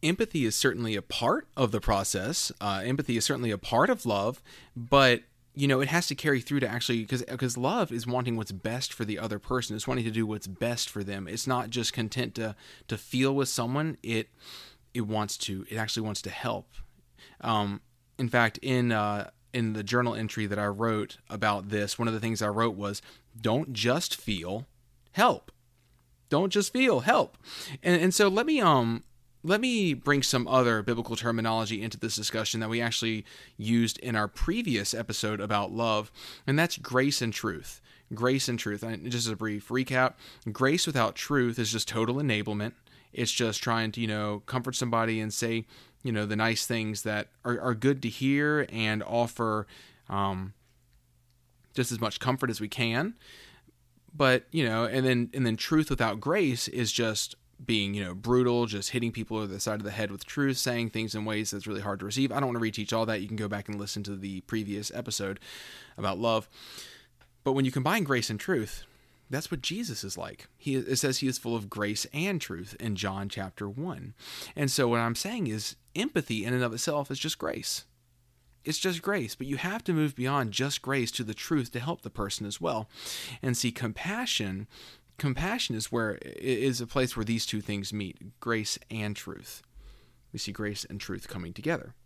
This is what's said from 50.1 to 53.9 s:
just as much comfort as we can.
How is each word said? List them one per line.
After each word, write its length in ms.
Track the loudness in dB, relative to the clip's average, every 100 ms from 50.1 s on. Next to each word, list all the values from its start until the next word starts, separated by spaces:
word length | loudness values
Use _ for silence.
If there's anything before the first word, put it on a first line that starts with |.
| 0 0 0 -6 -10 _ _ _ _ _ _ _ _ _ _ _
just 200 | -4 -2
as 80 | 0
much 200 | -4 -2
comfort 300 | -2 0 0
as 100 | -2
we 80 | -6
can. 460 | -2 0 2 0 -4 -18 -20 -20 -20 _ _ _